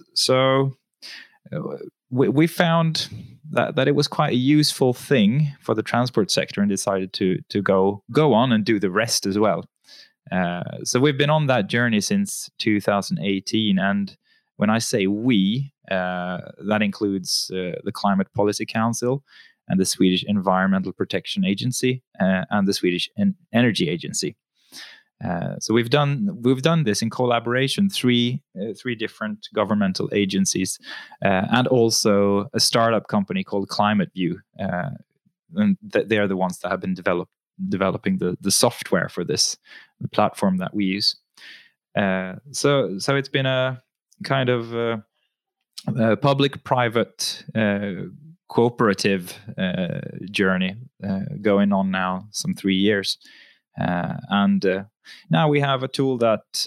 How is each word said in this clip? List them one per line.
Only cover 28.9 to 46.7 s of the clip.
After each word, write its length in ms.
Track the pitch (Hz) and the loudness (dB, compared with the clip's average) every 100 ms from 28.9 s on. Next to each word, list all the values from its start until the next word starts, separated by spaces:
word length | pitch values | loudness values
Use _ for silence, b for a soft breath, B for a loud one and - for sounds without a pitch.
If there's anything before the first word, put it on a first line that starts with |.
| 113 | -6
different 520 | - - 107 104 - | -6 -6 -8 -8 -6
governmental 560 | 113 101 104 95 - 104 | -2 0 0 0 -2 -2
agencies, 640 | 101 98 98 95 - 92 - B B B B | 0 0 0 0 0 -4 -6 B B B B
uh, 200 | 98 95 110 | 0 0 0
and 160 | 117 127 | 0 2
also 840 | 127 117 - 110 101 101 101 120 | 4 4 2 2 4 4 2 -2
a 60 | 117 | -2
startup 480 | - 120 113 107 - | 2 4 4 2 0
company 340 | 107 95 95 | -2 -2 -4
called 280 | - 101 98 | -4 -6 -4
Climate 420 | - 104 104 82 | 0 2 2 0
View. 280 | 92 85 90 - - | -2 -4 -4 -12 -10
Uh, 300 | 98 90 - - _ _ _ _ _ 85 | -6 -4 -6 -10 _ _ _ _ _ 0
and 220 | 104 95 104 | 2 2 0
th-, 160 | 107 95 | -2 2
they 80 | 107 | 0
are 100 | 101 | 0
the 80 | 95 | 0
ones 240 | 92 87 | -2 -4
that 100 | 92 | -6
have 120 | 95 | -4
been 120 | 95 | -4
develop-, 360 | 92 92 87 90 _ _ - 95 | -4 -2 -2 -4 _ _ -10 -4
developing 480 | 95 95 90 101 95 | 0 0 0 -2 0
the, 200 | 90 92 | -2 -2
the 100 | 98 | -2
software 560 | - 120 - - 92 - | 2 2 0 -2 -2 -2
for 160 | - | -4
this, 340 | - - - - B B B - | -4 -2 -2 -4 B B B -12
the 80 | - | -4
platform 480 | - 104 - 101 92 | 2 0 2 0 0
that 160 | 92 | -2
we 100 | 104 | -2
use. 320 | 95 101 - - _ B B B B B _ - | -2 0 -2 -2 _ B B B B B _ -2
Uh, 360 | 98 92 92 92 143 | 0 0 -4 -10 -12
so, 480 | - 143 139 92 95 | -2 2 2 0 -2
so 160 | - 139 | 0 -2
it's 140 | 135 | 0
been 160 | 139 135 | -2 0
a 360 | 131 131 123 _ _ _ - - | 0 -2 -4 _ _ _ -12 -2
kind 240 | 135 123 | 0 2
of, 260 | 123 117 117 | 0 -2 -4
uh, 220 | 117 113 - _ _ _ _ _ _ - - - | -2 -4 -8 _ _ _ _ _ _ -12 -6 0
a 220 | 113 104 | 2 4
public-private, 1300 | 143 135 143 - - | 2 2 0 -2 -2